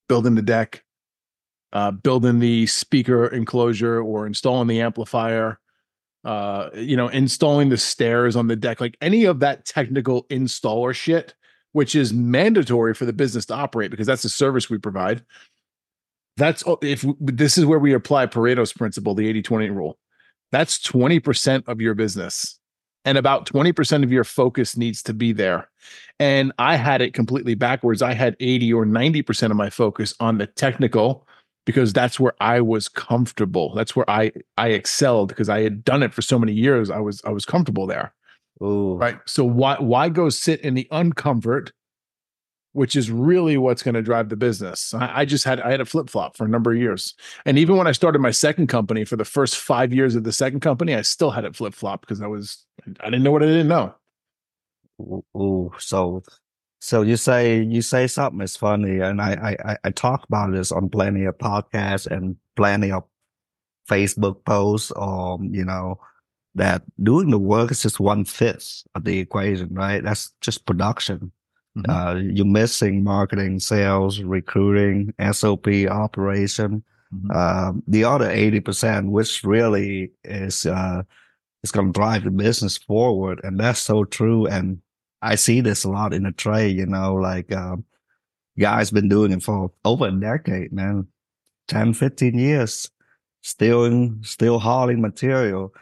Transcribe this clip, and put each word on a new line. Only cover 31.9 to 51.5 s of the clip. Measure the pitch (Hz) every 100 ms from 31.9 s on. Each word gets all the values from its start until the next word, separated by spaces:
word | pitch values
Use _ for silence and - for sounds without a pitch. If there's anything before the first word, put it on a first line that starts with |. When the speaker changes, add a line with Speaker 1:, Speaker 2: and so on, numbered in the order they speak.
Speaker 1:
that's | 101 123 -
where | 123 -
I | 110 120
was | 113 110 -
comfortable. | - - 120 120 - 101 95 78
That's | 101 113 135
where | 113
I, | 104 110 - - -
I | 117
excelled | 104 - - 139 117 98
'cause | - 104
I | 104
had | 110 104
done | 120 139
it | 120
for | -
so | - 127
many | 110
years. | 107 131 127 101
I | 95
was, | 104 101
I | -
was | 104 -
comfortable | 180 160 104 95
there. | - - _ _ _ _ -
Speaker 2:
Ooh. | 98 101 98 90
Speaker 1:
Right. | 120 -
So | - -
why, | 123 120 135 139
why | 123 123 165
go | 165 160
sit | - - 160
in | 147
the | 127 -
uncomfort, | 156 170 - 147 120 113 131 - _ _ _ _ _ _ _ _ _ _
which | 143 131
is | 143 113
really | 117 143 180 165 139
what's | 127 117
gonna | 131 117
drive | 113 117 107
the | 107
business? | 123 98 95 80 -
I, | 110 123 117
I |
just | 143 143 135
had, | 127
I | 120
had | 135
a | 120
flip-flop | 165 131 107 73 -
for |
a | 117
number | 117 117
of | 117
years. | 120 95 - - - - -
And | 139
even | 165 190
when | 170
I |
started | 131 175 139
my | 127
second | - 151 151 143
company, | 120 101 110 107
for | 113
the |
first | - 143 131 -
five | - 123 131
years | 127 131 117
of |
the | 113
second | - 131 135
company, | 160 123 170
I | 117
still | 107 - 151
had | 120
it | 104